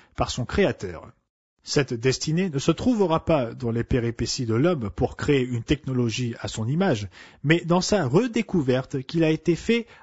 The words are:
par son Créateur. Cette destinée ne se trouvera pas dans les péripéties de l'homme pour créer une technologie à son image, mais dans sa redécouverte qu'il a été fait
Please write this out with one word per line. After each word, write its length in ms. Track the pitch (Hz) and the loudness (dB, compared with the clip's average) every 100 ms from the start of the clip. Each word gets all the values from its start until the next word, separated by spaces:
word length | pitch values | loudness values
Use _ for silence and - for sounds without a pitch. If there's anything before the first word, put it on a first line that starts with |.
| _ - | _ -4
par 140 | 123 | -4
son 160 | - 113 | -4 -4
Créateur. 680 | - 170 - 92 78 - - _ _ _ _ | 2 2 0 -8 -12 -16 -20 _ _ _ _
Cette 300 | - 151 139 | -4 -2 0
destinée 560 | 120 131 123 156 160 190 | 0 0 0 -2 -2 -2
ne 100 | 135 | -2
se 120 | - | 0
trouvera 520 | 160 247 226 180 160 | 0 2 2 2 0
pas 300 | - 156 117 | 2 0 0
dans 180 | 127 117 | -4 -4
les 120 | 117 | -2
péripéties 640 | 113 127 117 113 117 - 113 | 0 0 0 -2 -4 -4 0
de 100 | 113 | 2
l'homme 340 | 165 165 104 | 2 0 -4
pour 260 | - 123 - | -2 -2 0
créer 280 | - 139 | 2 2
une 200 | 123 120 | 2 -2
technologie 680 | - 147 - 127 120 113 120 - | -2 -2 -2 -2 0 -2 -4 -6
à 80 | 101 | -8
son 200 | - 110 | -6 -2
image, 400 | 156 196 113 101 - - - | 0 0 0 -4 -12 -20 -4
mais 180 | 143 165 165 | 2 2 2
dans 160 | 180 | 0
sa 240 | - 208 135 | 2 0 2
redécouverte 1000 | 156 254 226 - 180 131 127 - 139 | 2 2 0 0 0 2 0 0 -8
qu'il 200 | 127 170 | -4 0
a 60 | 156 | 2
été 260 | 156 - 165 | 2 0 0
fait 300 | - 233 226 - | 0 0 -2 -12